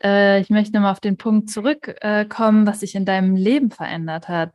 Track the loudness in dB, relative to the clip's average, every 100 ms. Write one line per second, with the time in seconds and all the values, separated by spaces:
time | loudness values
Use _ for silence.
0 | 0 4 4 4 2 0 0 0 0 0
1 | -4 -4 0 0 0 -4 -2 -4 -8 -8
2 | -2 -2 -2 0 2 4 2 -2 -6 -4
3 | -2 0 2 2 2 2 0 -4 -8 -8
4 | -8 -8 -6 -4 -4